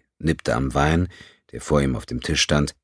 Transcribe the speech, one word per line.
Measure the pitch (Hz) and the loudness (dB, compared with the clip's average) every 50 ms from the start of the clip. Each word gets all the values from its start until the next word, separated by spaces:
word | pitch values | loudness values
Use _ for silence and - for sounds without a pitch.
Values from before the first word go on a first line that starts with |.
| _ _ _ _ | _ _ _ _
nippte | - 80 78 - - - 57 | -2 -2 -2 -2 -2 -2 -2
am | 60 69 67 62 | 0 -2 -2 0
Wein, | 69 71 76 82 85 90 87 - - - - _ _ _ _ | 2 2 4 4 2 2 0 -4 -14 -20 -20 _ _ _ _
der | - 58 | -16 -14
vor | - - 76 73 | -4 0 2 2
ihm | 69 67 64 55 | 2 2 -2 -4
auf | - | -6
dem | - 62 62 | -8 -8 -6
Tisch | - - 78 73 | -4 -2 0 0
stand | - - 78 73 73 71 - _ | 0 2 2 2 2 0 -4 _